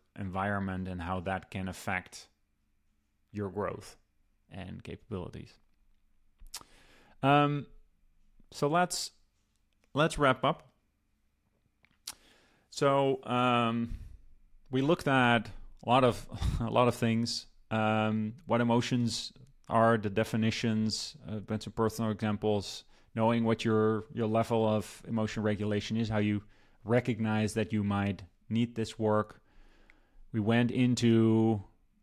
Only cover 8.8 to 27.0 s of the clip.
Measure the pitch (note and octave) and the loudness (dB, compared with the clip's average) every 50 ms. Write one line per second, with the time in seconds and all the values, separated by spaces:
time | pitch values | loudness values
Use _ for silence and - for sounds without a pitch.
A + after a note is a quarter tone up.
8.8 | F3+ F3 - - - - _ _ _ _ _ _ _ _ _ _ _ _ _ _ | 0 0 -2 -8 -8 -10 _ _ _ _ _ _ _ _ _ _ _ _ _ _
9.8 | _ _ - C3+ D#3 E3 - - D3 C3 B2+ - - C#3 E3 - - - _ _ | _ _ 0 0 0 0 2 2 2 2 2 4 2 -2 -2 -2 -8 -20 _ _
10.8 | _ _ _ _ _ _ _ _ _ _ _ _ _ _ _ _ _ _ _ _ | _ _ _ _ _ _ _ _ _ _ _ _ _ _ _ _ _ _ _ _
11.8 | _ _ _ _ _ - - _ _ _ _ _ _ _ _ _ _ _ - - | _ _ _ _ _ -18 -18 _ _ _ _ _ _ _ _ _ _ _ -6 0
12.8 | D3+ C#3 C#3 C#3 C#3 C3+ C3+ - - A2 B2 B2 B2 B2+ A#2+ A#2+ A#2 A2+ A#2 A#2 | 2 2 4 4 4 2 2 0 -2 -4 -2 0 2 2 2 2 2 0 0 -2
13.8 | A#2 A#2 - - - - - - - - - - - _ - - - - B2+ C3 | -4 -4 -6 -10 -12 -16 -18 -20 -20 -20 -20 -20 -20 _ -20 -20 -18 -6 -2 -2
14.8 | C3+ D3 F3 - - D3 C3+ C3 B2 A#2+ A#2+ A2+ G#2 - - - - - - - | 2 2 2 2 2 2 2 4 4 4 4 2 0 -2 -12 -16 -16 -18 -20 -12
15.8 | - A2+ A#2+ C3+ B2+ A#2+ G2+ - - - - - - - - - A#2 A2 A2 A#2 | -2 2 4 6 6 4 2 0 -8 -12 -8 -4 -2 -2 -2 -2 -2 0 2 2
16.8 | B2 B2 A#2+ - A#2+ A#2 A2+ A2+ A#2 A#2 - - - - - - - - A2 A2 | 2 2 2 0 0 0 2 0 0 -2 -4 -8 -10 -14 -20 -20 -10 -4 -2 0
17.8 | A2 G#2+ A2 A2 G#2+ G#2+ G#2+ A2 G#2+ G#2+ A#2 - - - A#2 A#2 A#2+ A#2+ A#2 A#2+ | 2 2 2 2 2 0 0 -2 -4 -4 -6 -10 -6 -2 0 0 2 4 2 2
18.8 | A#2+ - C3 B2 A#2+ A2+ - - - - - - - - - _ _ - - A2+ | 2 0 0 0 0 0 -2 -4 -8 -10 -14 -18 -20 -20 -20 _ _ 0 2 4
19.8 | A2+ A2+ A#2 A2 G#2 G#2 G2 A2 A2 - - A2 A2 A2+ - - - A#2 A2 A2 | 6 6 4 4 2 -2 0 0 -2 0 0 0 0 0 0 0 -2 0 0 0
20.8 | A2 A2 - - - - - - - - A2 G#2+ F#2 - A2 G#2+ - G#2 - - | 0 -2 -2 -4 -8 -10 -12 -16 -14 -10 -10 -10 -6 -6 -6 -6 -6 -8 -4 0
21.8 | A2+ G#2+ - - A#2 A2 G#2+ - A2 G#2+ G#2 G2+ - G#2+ G#2 G2+ F#2 - - - | 0 0 0 -2 -4 -4 -2 -2 -2 -2 -2 0 0 0 0 0 -2 -6 -12 -14
22.8 | - _ - _ _ _ - A2+ A2+ A2+ A#2 A#2 A2+ A2+ A2+ - - A#2 A2 A2 | -16 _ -20 _ _ _ -4 0 2 2 2 2 2 2 0 0 2 2 2 4
23.8 | G#2+ A2 A2 G#2+ G2+ - - A2+ A2+ G#2+ A2 A2+ A2+ - A#2 A2+ A2 G#2+ G#2+ G#2+ | 4 2 2 0 -4 -8 -6 -4 -2 0 0 0 0 2 2 2 2 2 2 0
24.8 | G2+ - - - - - A2+ A2 G#2+ G#2 - A2+ G#2+ G#2+ G#2+ F#2+ G#2 G#2 G#2 G#2 | -2 -4 -12 -18 -10 -6 -2 -2 -2 -2 -2 -2 0 0 0 0 -2 -2 -2 -2
25.8 | - - A2 A2+ A#2 G#2 A2+ G#2+ G#2 G#2 G#2 G2+ - - - - - _ _ _ | -2 -2 -2 -2 -2 0 0 0 2 2 0 0 -4 -8 -20 -20 -20 _ _ _
26.8 | - G2+ A#2 B2 | -4 0 0 2